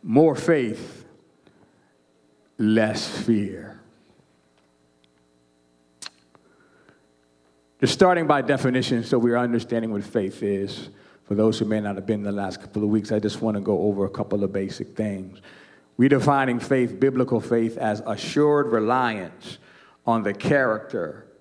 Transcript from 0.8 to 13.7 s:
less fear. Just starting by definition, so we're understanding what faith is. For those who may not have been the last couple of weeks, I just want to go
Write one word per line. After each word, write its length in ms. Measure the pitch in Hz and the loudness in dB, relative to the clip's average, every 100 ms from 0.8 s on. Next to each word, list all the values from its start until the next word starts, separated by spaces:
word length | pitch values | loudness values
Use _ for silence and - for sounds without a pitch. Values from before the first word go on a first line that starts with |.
| - - - - _ _ _ _ _ _ _ _ _ _ _ _ _ _ | -12 -18 -20 -20 _ _ _ _ _ _ _ _ _ _ _ _ _ _
less 500 | 107 110 107 107 - | 2 2 2 -2 -6
fear. 720 | - - 110 101 92 - - - _ _ _ _ _ _ _ _ _ _ _ _ _ _ _ _ _ _ _ _ _ - _ _ _ _ _ _ _ _ _ _ _ _ _ _ _ _ _ | -6 0 0 0 -8 -14 -20 -20 _ _ _ _ _ _ _ _ _ _ _ _ _ _ _ _ _ _ _ _ _ -20 _ _ _ _ _ _ _ _ _ _ _ _ _ _ _ _ _
Just 140 | - | -2
starting 340 | - 185 175 160 | 4 6 6 2
by 140 | 143 | 2
definition, 640 | 120 135 131 127 127 120 | 2 0 2 0 0 -2
so 140 | 113 127 | 2 2
we're 200 | 120 120 | 4 2
understanding 540 | 120 120 113 117 113 | 2 0 -2 -4 -2
what 120 | 104 | -4
faith 400 | 98 117 98 - | -2 -2 -4 -4
is. 460 | 101 98 98 - - - _ _ | -2 -2 -4 -8 -14 -18 _ _
For 100 | _ | _
those 240 | 104 110 107 | 2 2 2
who 60 | 107 | -2
may 140 | 110 | -2
not 160 | 104 95 | -4 -8
have 100 | 95 | -4
been 180 | 107 | -4
the 80 | 101 | -2
last 280 | 101 98 92 | -4 -6 -8
couple 240 | - 107 | -8 -4
of 60 | 104 | 0
weeks, 220 | 107 104 | 0 0
I 80 | 107 | -2
just 220 | 107 98 | -2 -2
want 140 | 113 104 | -4 -2
to 60 | |
go 220 | 98 | 0